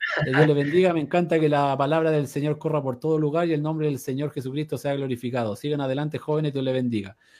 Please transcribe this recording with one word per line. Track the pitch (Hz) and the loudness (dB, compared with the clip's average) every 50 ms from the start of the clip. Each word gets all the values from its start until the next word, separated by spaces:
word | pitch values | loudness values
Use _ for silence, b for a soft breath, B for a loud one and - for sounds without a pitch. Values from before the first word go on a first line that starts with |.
| - - - - 151 151 | -8 -4 -2 -2 0 2
eh, | |
Dios | 131 143 151 | 4 4 6
le | 151 147 | 6 6
bendiga. | 143 143 147 156 180 185 180 170 | 4 2 2 4 4 4 4 4
"Me | 160 | 2
encanta | 147 147 - 175 175 170 170 160 | -2 0 0 0 2 2 2 4
que | 156 147 | 4 4
la | 147 143 143 139 135 131 | 4 4 2 2 2 2
palabra | 143 139 156 160 160 160 | 2 2 2 2 2 2
del | 156 151 143 123 | 2 2 0 -2
Señor | - 147 143 151 147 151 | -4 -2 -2 -2 -2 -2
corra | - 156 123 143 | -2 -2 -2 0
por | 131 131 123 120 | -2 -2 -4 -4
todo | - 156 160 156 | -2 0 0 2
lugar | 156 147 143 165 175 170 | 2 0 0 0 0 0
y | 160 | 0
el | 147 147 | 0 0
nombre | 156 160 156 156 151 | -2 -2 0 0 -2
del | 143 123 | -2 -2
Señor | - - 131 135 147 143 | -4 -6 -4 -4 -4 -4
Jesucristo | - 147 123 131 131 151 151 151 147 127 | -6 -6 -8 -6 -4 -6 -6 -4 -6 -6
sea | - 143 139 | -4 -4 -4
glorificado. | 139 139 135 127 120 - 120 123 127 117 110 101 | -2 -2 -4 -4 -4 -4 -4 -4 -2 -2 -2 -4
Sigan | - - 147 147 143 | -4 -4 -4 -2 -2
adelante, | 139 131 131 139 147 151 147 131 | -2 -2 -2 -2 -2 -4 -4 -6
jóvenes, | - - 151 156 156 147 139 | -4 -2 -2 0 0 -2 -2
Dios | 135 135 | -2 -2
le | 135 131 | 0 0
bendiga". | 131 127 123 117 107 92 95 - b b b b b | 0 0 0 -2 -2 -4 -6 -14 b b b b b